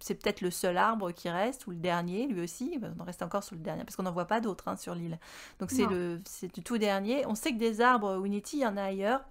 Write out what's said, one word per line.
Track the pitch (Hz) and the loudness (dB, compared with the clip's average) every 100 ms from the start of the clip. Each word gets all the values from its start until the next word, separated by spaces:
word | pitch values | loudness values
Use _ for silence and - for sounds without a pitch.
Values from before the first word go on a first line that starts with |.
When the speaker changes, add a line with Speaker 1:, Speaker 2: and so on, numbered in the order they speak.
Speaker 1:
c'est | - 202 | -6 -2
peut-être | - 202 | 0 0
le | 180 | -2
seul | 175 190 180 | 0 0 4
arbre | 202 226 185 | 4 4 -2
qui | 170 175 | -4 -4
reste, | 175 214 269 - | 0 0 -2 -8
ou | |
le | 175 | -4
dernier, | 175 170 175 185 277 | 0 2 0 -2 0
lui | 190 | 0
aussi, | 170 - 254 330 | -2 -4 -4 -4
ben, | 208 165 | -6 -8
on | |
reste | 165 180 | -10 -6
encore | 170 202 | -2 -2
sur | 202 170 | -4 -8
le | |
dernier, | 156 156 | -6 -6
parce | - - | -6 -4
qu'on | |
n'en | 185 | -2
voit | 175 175 | 0 2
pas | 220 | 2
d'autres, | 226 180 - | 0 -4 -4
hein, | 190 | -6
sur | - 175 | -6 -6
l'île. | 170 160 - - - - | -6 -8 -12 -18 -18 -8
Donc | 190 | -2
c'est | 262 | 4
Speaker 2:
Non. | 240 | 4
Speaker 1:
le, | 185 175 170 196 | 4 0 -4 -8
c'est | - 185 - | -10 -10 -10
le | |
tout | 170 233 | -2 2
dernier. | 208 196 196 269 - | 4 4 2 0 0
On | 214 | 0
sait | 320 | 0
que | 226 | 2
des | 226 214 | 2 6
arbres | 240 247 202 190 196 | 6 8 4 0 0
Uneti, | 202 - 294 | -2 -2 0
il | |
y | 247 | 0
en | 202 | 0
a | |
ailleurs, | 196 196 196 262 262 | -2 0 2 2 -2